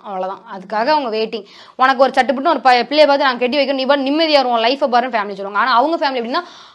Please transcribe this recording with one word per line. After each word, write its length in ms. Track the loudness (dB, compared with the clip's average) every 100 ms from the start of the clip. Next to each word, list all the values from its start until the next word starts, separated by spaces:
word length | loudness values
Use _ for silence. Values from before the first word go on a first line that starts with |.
அவ்வளவுதான். 380 | -10 -8 -8 -10 -14 -16
அதுக்காக 280 | -6 -2 0
அவங்க 320 | 0 -2 -4
வெயிட்டிங். 280 | -4 -6 -14 -20 -14 0
உனக்கு 280 | 0 4
ஒரு 80 | 2 2
சட்டுப்புட்டு 320 | 0 0 0
ஒரு 140 | 2
ப-, 220 | 4 2
பிள்ளையை 220 | 2 2 4
பார்த்து 200 | 4 0
நான் 120 | 0
கட்டி 200 | -2 0
வைக்கணும், 160 | 0
நீ 120 | -2 0
பாரு 160 | 0
நிம்மதியா 380 | 0 0 2 2
இரு, 100 | 2
உன் 100 | 0
லைஃபை 340 | 0 0 0
பாருன்னு 160 | 0 0
ஃபேமிலி 240 | -4 -6
சொல்லுவாங்க. 240 | -8 -6 -2
ஆனா 180 | 2 2
அவங்க 200 | 2 0
ஃபேமிலி 160 | -2
எப்படின்னா, 260 | -4 -4 -6 -8 -20 -20